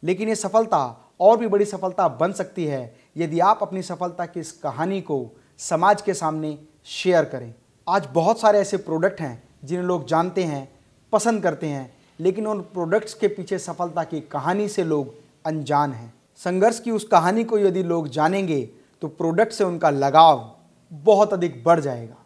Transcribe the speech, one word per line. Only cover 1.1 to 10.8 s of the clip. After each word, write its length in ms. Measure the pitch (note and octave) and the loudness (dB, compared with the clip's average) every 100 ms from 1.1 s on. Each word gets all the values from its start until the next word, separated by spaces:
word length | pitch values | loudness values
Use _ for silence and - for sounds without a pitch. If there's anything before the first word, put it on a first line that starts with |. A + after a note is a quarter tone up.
| _ | _
और 180 | F#3 A3+ | 6 6
भी 100 | A#3 | 4
बड़ी 180 | G3+ G3+ | 2 0
सफलता 420 | F#3+ F#3 F3+ F3+ | -2 -6 0 0
बन 220 | B2 E3 | 2 -2
सकती 340 | F#3+ F#3 - D#3 | -2 -8 -6 -4
है 300 | C#3 A#2+ - _ - | -4 -8 -16 _ -6
यदि 220 | E3 E3 | -4 2
आप 200 | F3+ G#3+ | 2 2
अपनी 200 | G3 F#3+ | 0 -6
सफलता 440 | F3+ E3+ F3+ F3 E3+ | -8 -6 -8 -6 -10
की 140 | F3 | -10
इस 120 | D#3 | -12
कहानी 460 | - D3+ B2 E3+ G3 | -10 -10 -4 -4 -4
को 240 | - C#3+ A#2+ - _ _ | -4 -6 -6 -16 _ _
समाज 420 | - E3 F#3 G#3 | -4 0 2 2
के 120 | G3+ | 0
सामने 440 | F#3 E3 D#3 D#3 D3 - _ - | -4 -2 -4 -6 -10 -16 _ -16
शेयर 400 | - F#3 F3 D3 | -6 0 2 0
करें। 280 | C3+ A#2+ A2+ _ _ - | -4 -12 -18 _ _ -4
आज 200 | F#3+ D3 | -2 0
बहुत 260 | C3+ E3 A3+ | 0 2 4
सारे 200 | A3 G#3 | 4 4
ऐसे 180 | G3+ F#3+ | 2 -2
प्रोडक्ट 420 | - D#3+ F#3 G3 | -2 0 0 -2
हैं 200 | D#3 A#2+ _ _ | -10 -10 _ _
जिन्हें 220 | C3+ F3+ F3+ | -8 -4 -2
लोग 200 | F3 B2+ | -2 0
जानते 360 | D#3+ F3 F3+ | 0 0 -2
हैं, 260 | F3 C#3+ C3+ _ | -4 -4 -10 _